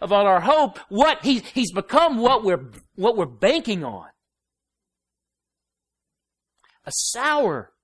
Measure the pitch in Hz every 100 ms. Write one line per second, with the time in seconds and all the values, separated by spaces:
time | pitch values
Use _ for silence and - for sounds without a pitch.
0 | 185 202 202 185 170 311 269 - - 196
1 | 302 294 254 247 - - 220 185 - 277
2 | 330 240 240 262 214 165 127 - _ -
3 | 208 226 156 117 196 320 - 190 139 98
4 | - _ _ _ _ _ _ _ _ _
5 | _ _ _ _ _ _ _ _ _ _
6 | _ _ _ _ _ _ _ _ - -
7 | - 233 285 294 220 139 - _